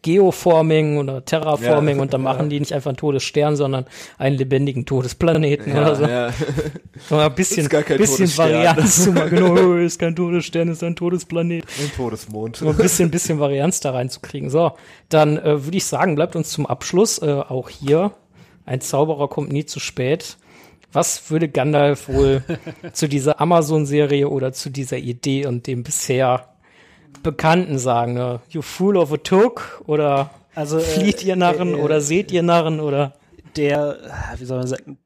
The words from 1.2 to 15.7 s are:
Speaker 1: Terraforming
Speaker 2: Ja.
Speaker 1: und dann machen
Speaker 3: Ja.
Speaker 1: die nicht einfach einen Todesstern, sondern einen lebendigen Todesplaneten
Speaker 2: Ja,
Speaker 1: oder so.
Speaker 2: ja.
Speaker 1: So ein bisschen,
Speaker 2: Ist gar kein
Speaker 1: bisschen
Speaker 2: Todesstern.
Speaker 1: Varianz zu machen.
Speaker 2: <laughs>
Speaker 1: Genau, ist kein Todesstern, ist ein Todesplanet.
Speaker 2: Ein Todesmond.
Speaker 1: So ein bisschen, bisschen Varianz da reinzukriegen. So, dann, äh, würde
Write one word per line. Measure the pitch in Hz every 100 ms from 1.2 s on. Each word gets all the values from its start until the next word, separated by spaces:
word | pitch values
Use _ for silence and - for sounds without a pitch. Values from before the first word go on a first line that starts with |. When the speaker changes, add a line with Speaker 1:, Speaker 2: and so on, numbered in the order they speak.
Speaker 1:
Terraforming | - 160 156 147 120 151 151 139
Speaker 2:
Ja. |
Speaker 1:
und | 135
dann | 131
machen | 131 127
Speaker 3:
Ja. | 151
Speaker 1:
die | 147
nicht | 143
einfach | 151 139
einen | 127
Todesstern, | 151 139 - - 147 147
sondern | 143 135 127 - - -
einen | 135 139
lebendigen | 131 135 139 131 131
Todesplaneten | 131 127 - 170 160 151 143 -
Speaker 2:
Ja, | 143
Speaker 1:
oder | 147 143
so. |
Speaker 2:
ja. | 147 123 120 117 151 139 151 147 - - -
Speaker 1:
So | 151
ein | 151
bisschen, | 135 185 -
Speaker 2:
Ist | 147
gar | 147
kein | 156 143
Speaker 1:
bisschen | 202 - 185
Speaker 2:
Todesstern. | 147 160
Speaker 1:
Varianz | 156 175 160 196 -
zu | 185
machen. | 180 156
Speaker 2:
<laughs> |
Speaker 1:
Genau, | 175 180 175 185
ist | 175 175 -
kein | 170 165
Todesstern, | 175 175 156 170 170
ist | 165
ein | 170 170
Todesplanet. | 175 175 - 165 170 170 - -
Speaker 2:
Ein | 147
Todesmond. | 139 123 107 - 107 110 113
Speaker 1:
So | 156
ein | 151
bisschen, | 175 - 170
bisschen | 175 - 156
Varianz | 143 139 151 185
da | 147
reinzukriegen. | 127 127 - - 143 143
So, | 143 170 - - - _
dann, | 160 151 151
äh, | 151 147
würde | 139